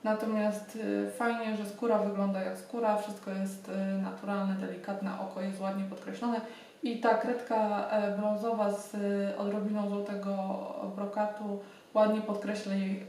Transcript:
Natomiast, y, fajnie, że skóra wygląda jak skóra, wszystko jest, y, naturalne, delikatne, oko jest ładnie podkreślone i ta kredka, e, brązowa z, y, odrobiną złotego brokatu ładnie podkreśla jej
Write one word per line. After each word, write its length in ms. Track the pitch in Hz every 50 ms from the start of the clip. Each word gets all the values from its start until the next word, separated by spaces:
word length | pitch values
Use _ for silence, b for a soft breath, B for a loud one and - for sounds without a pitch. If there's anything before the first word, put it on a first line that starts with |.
| -
Natomiast, 720 | 214 214 214 220 220 214 214 208 214 208 - - - -
y, 340 | 220 214 202 202 202 202 202
fajnie, 460 | - - 240 233 233 226 226 220 214
że 100 | 208 208
skóra 320 | 202 - - 240 233 214 208
wygląda 440 | 196 202 196 196 196 196 190 190
jak 160 | 185 185 185 -
skóra, 380 | - - - 233 226 214 214
wszystko 340 | 214 208 214 196 - - 196
jest, 380 | 190 196 190 190 196 196 - 196
y, 340 | 190 196 196 190 196 190
naturalne, 520 | 190 190 190 - - 196 202 202 196 196 190
delikatne, 560 | 190 190 185 185 - - - 196 196 196 196 190 -
oko 200 | 196 - - 190
jest 200 | 190 196 190 -
ładnie 240 | 196 190 196 196 190
podkreślone 560 | - - - - 190 190 - 233 240 233 220 220 B B B B B B B
i 180 | - 240 226 226
ta 140 | - 226 220
kredka, 760 | 220 247 247 240 240 - - 233 220 214 208 208 202 - -
e, 260 | 214 214 202 202 202
brązowa 560 | 196 208 214 214 202 220 233 226 214 208 202
z, 220 | 196 - - - -
y, 40 | 208 202 202 202 202 196 202 - -
odrobiną 500 | 202 202 208 208 196 208 208 208 202 202
złotego 480 | 202 202 202 208 202 202 196 196 196 190 190 190 196 196 - - - - - 196 196
brokatu 600 | 196 202 202 - 214 214 208 208 - 214 202 202 202 B B B B B B -
ładnie 260 | 220 214 214 214 220
podkreśla 540 | 214 - 202 - - 202 208 - - 196 196
jej 320 | 196 - 190 196 190 -